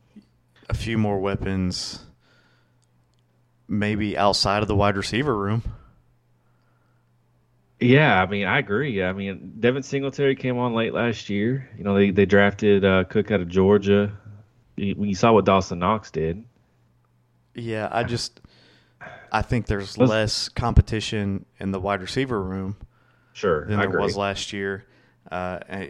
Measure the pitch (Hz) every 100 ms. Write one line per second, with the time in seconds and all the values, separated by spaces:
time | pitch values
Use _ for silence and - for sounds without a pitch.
0 | _ - - _ _ _ - 113 117 113
1 | 104 101 98 98 98 95 90 90 - -
2 | - _ _ _ _ _ _ _ _ _
3 | _ _ _ _ _ _ - 104 104 107
4 | 104 87 101 95 101 104 104 101 101 98
5 | - 110 147 107 98 113 - - - _
6 | _ _ _ _ _ _ _ _ _ _
7 | _ _ _ _ _ _ _ - 123 135
8 | 151 95 92 101 95 135 104 104 147 98
9 | 92 98 98 90 90 110 117 139 135 139
10 | 139 135 139 135 131 123 123 113 113 87
11 | 117 110 - 101 113 135 - 110 101 98
12 | 101 92 92 101 101 101 104 98 98 95
13 | 90 107 98 101 87 92 95 104 98 101
14 | 101 104 - - _ _ _ - 101 -
15 | 104 92 117 110 95 98 - 87 90 110
16 | - 78 80 95 120 _ _ _ _ _
17 | _ _ _ _ _ - 113 110 104 113
18 | 123 120 - - - _ _ _ _ _
19 | - - - 107 - 123 - 101 98 -
20 | 131 110 107 - - - 117 107 - 110
21 | - 107 101 98 - - 98 95 98 98
22 | 92 131 135 110 92 95 95 104 - _
23 | _ _ _ - 95 76 78 104 98 92
24 | 101 101 98 98 - 101 98 95 - _
25 | _ _ - 90 90 90 - 95